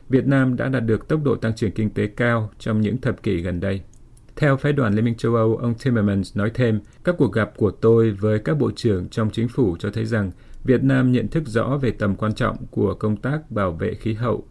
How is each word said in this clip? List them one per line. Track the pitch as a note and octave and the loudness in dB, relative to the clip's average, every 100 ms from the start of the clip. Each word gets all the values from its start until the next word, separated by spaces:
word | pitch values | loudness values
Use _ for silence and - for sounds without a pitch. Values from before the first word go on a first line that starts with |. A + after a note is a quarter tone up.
| - | 0
Việt | B2+ C3 | 2 4
Nam | C#3 C3 B2 | 2 2 0
đã | A#2+ | 0
đạt | C3 A2+ | 0 0
được | G#2 - | 0 0
tốc | D#3 | 0
độ | C#3 A2 | 0 0
tăng | A2+ | -2
trưởng | A2 G#2+ | -2 -2
kinh | B2 G#2+ | 0 -2
tế | - G#2 | -2 -4
cao | - A#2+ A#2 G#2+ - | 0 0 0 -2 -6
trong | A#2+ G#2+ | -2 0
những | G#2+ B2 | 0 0
thập | A#2+ - | -2 -2
kỷ | A2+ F2 | -2 -2
gần | F2+ F2 | -2 -4
đây. | F#2+ F#2+ - - - - - - | -2 -4 -8 -20 -20 -20 -20 0
Theo | D3 C3+ | 2 2
Phái | C#3+ | 2
đoàn | C#3+ A2+ | 2 2
Liên | G#2 | 2
minh | A#2 | 2
châu | A2+ A#2+ | 0 0
Âu, | A#2 A2 A2 | 2 2 2
ông | A#2+ A#2 | -2 -2
Timmermans | C3 A#2 G2+ G2 F#2 G#2 | 0 2 2 2 -2 -2
nói | G#2 | -2
thêm, | A#2 A#2+ G#2+ - - | 0 0 0 -4 -6
"Các | F3+ F3 | -2 2
cuộc | B2 | 2
gặp | A2 G#2 - | 2 -2 0
của | G#2 | 0
tôi | - A2 A#2 A2+ | 2 4 6 4
với | F#2+ G#2+ G#2+ | 2 0 0
các | D#3 D3+ | 0 0
bộ | A2+ - | 0 0
trưởng | A#2 F#2+ - | 0 0 -2
trong | - A2 | -2 -2
chính | A2+ A2+ | 0 -2
phủ | - G#2 E2 | 0 0 0
cho | G#2 | -4
thấy | A2 | -4
rằng | A2+ A2+ G2 - - - | -2 -2 -2 -6 -16 -4
Việt | - A#2+ | 0 2
Nam | C3+ C3 B2+ | 4 2 4
nhận | B2 G#2 | 2 0
thức | E3 C#3 | -2 -2
rõ | A2 G#2+ C#3 | -2 0 0
về | B2 | -2
tầm | - G#2 F#2+ | 0 -2 0
quan | G#2+ | -2
trọng | - A2 - - | 0 -2 -4 -6
của | A2+ G2 | -2 -2
công | F2+ G#2+ G#2 | 0 -2 -2
tác | B2+ D3+ - | -2 -4 -4
bảo | A2 F#2+ | -2 -2
vệ | E2 G2 | -2 -4
khí | - G#2+ | -4 -4
hậu | G#2+ A#2+ - - | -2 -2 -4 -6